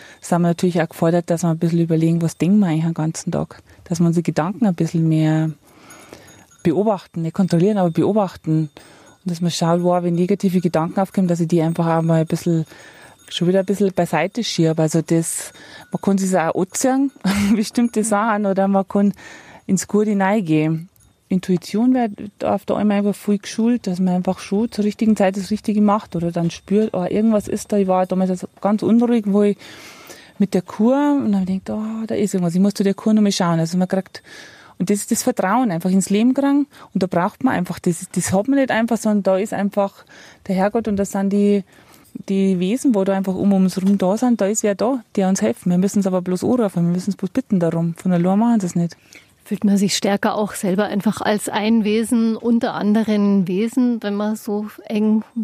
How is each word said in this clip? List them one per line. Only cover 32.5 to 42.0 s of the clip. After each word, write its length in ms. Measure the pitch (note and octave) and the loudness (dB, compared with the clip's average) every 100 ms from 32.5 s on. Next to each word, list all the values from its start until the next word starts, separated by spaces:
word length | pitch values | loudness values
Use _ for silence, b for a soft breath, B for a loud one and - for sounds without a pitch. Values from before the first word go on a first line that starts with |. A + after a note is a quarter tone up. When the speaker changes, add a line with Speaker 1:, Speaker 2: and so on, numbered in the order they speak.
| F3+ | 2
Speaker 1:
ich 60 | |
muss 140 | G3 - | 2 2
zu 80 | |
der 100 | G3 | 0
Kur 200 | G3 A3 | 0 2
nochmal 200 | G#3+ G3+ | 2 2
schauen. 260 | G3 F3 E3 | 2 0 0
Also 180 | E3 F3+ | 0 0
man 120 | F#3 | 0
kriegt, 340 | F#3+ - - - B B B B B | -2 -4 -12 -20 B B B B B
und 120 | F#3 | -2
das 100 | G3+ | -2
ist 120 | - | -2
das 120 | A3+ | -2
Vertrauen 460 | B3+ - F#3 A#3 B3+ | -2 0 0 2 0
einfach 200 | E3 F#3 | 0 0
ins 200 | F#3+ - | 0 2
Leben 240 | G3+ A#3+ | 2 2
kriegen 340 | C4 C#4 C#4+ C#4 B B | 2 2 2 0 B B
und 100 | F#3+ | -4
da 40 | F#3 | -2
braucht 360 | E3+ F#3 - | 0 -2 -2
man 120 | C4 - | -2 0
einfach, 240 | F3+ - | -4 -4
das, 280 | F3+ E3+ - | -2 -2 -4
das 220 | F#3 - | -4 0
hat 160 | F#3 A3 | 0 2
man 120 | C#4 | 2
nicht 120 | C4 | 2
einfach, 260 | A3 A3+ A3+ | 0 0 0
sondern 260 | A3 G#3 | 0 0
da 140 | F#3+ F#3+ | 2 0
ist 160 | A3 | 0
einfach 520 | - G3+ G#3 G3 - - B B B - | -4 -2 -2 -2 -4 -20 B B B -4
der 80 | F#3 | 0
Herrgott 320 | G3+ A#3 A3 | 0 0 -2
und 80 | G3 | -2
da 80 | |
sind 280 | G3+ G3 G3 | -2 -2 0
die, 340 | G3+ G3+ G3+ - b b b | 2 2 2 -2 b b b